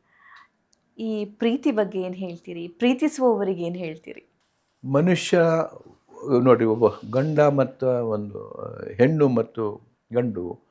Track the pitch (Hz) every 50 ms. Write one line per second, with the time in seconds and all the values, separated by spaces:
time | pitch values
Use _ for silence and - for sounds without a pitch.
0 | _ _ _ _ _ _ - - _ _ _ _ _ _ _ _ _ _ _ _
1 | 226 226 220 214 208 208 208 _ - 233 226 285 - 302 254 214 208 196 - 190
2 | 185 185 185 185 190 180 170 170 _ - 175 170 170 175 - _ 233 247 262 254
3 | 311 302 302 - 254 247 226 196 202 185 190 170 170 170 175 180 180 160 156 160
4 | _ - - - _ _ _ _ _ _ _ _ _ _ _ _ - 127 135 139
5 | 175 180 180 - - - - 175 165 165 160 165 156 - - - - - - _
6 | _ _ - - - - - 120 123 131 123 107 113 113 110 117 120 104 101 -
7 | - 110 110 127 139 156 156 147 147 147 143 139 131 123 - _ - 127 127 120
8 | 120 113 107 104 104 101 101 101 - - - - - - - - - - - -
9 | 120 139 160 156 147 139 127 113 113 - - - 113 104 104 104 _ _ _ _
10 | _ _ 117 120 123 123 104 90 87 87 85 - _ _